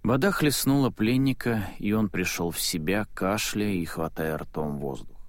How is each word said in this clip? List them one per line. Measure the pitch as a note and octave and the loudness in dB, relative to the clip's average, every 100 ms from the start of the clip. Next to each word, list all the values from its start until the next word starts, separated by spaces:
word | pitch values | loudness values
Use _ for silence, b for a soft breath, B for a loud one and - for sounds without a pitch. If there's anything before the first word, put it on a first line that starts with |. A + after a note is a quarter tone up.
Вода | - C3 F#3+ | 2 2 2
хлестнула | F#3 D3+ - - C#3 B2+ | 4 2 2 2 4 4
пленника, | - A2 C3 C3+ B2+ A#2+ A2+ F#2+ - | 2 2 4 2 2 0 0 -2 -4
и | G#2 | 0
он | G#2+ G2+ | 2 2
пришёл | F2 F2+ - E2+ | 0 -2 -2 -2
в | - | -2
себя, | - F2 D#2 G2+ G#2 | -2 -2 0 0 -2
кашляя | - F#2 G#2 - G#2 G#2 | -2 0 0 0 0 0
и | F#2 E2 | 0 -2
хватая | - E2 - D#2+ D#2 | -4 -4 -2 -2 -2
ртом | - - D2+ C#2+ | -6 -4 -4 -2
воздух. | C#2 B1+ - - | -4 -6 -10 -14